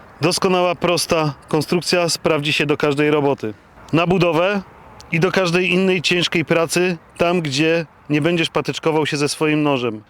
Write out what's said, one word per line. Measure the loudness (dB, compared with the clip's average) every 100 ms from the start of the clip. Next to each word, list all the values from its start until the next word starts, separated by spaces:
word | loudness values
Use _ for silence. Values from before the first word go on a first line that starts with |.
| -20 -4
Doskonała, | -2 0 0 2 0 0
prosta | 0 0 0 0 0 -4 -4
konstrukcja | -2 0 -2 0 0 0
sprawdzi | -2 -2 -2 -2
się | -2 0
do | 0
każdej | 0 0 2
roboty. | 2 2 0 -6 -10 -18 -20 -4
Na | 0 2
budowę | 2 2 2 2 0 -6 -18 -20 -20 -6
i | 0
do | 0
każdej | 2 0 0 0
innej | 0 2 0
ciężkiej | 0 -2 -2 -2 0
pracy, | 0 0 0 0 -2 -8 -2
tam | 0 0
gdzie | -2 0 2 0 -2 -10 -4
nie | 0
będziesz | 2 0 0
patyczkował | -2 -4 -4 0 0 0
się | -2
ze | -4
swoim | -2 0 0
nożem. | 0 0 -2 -6 -12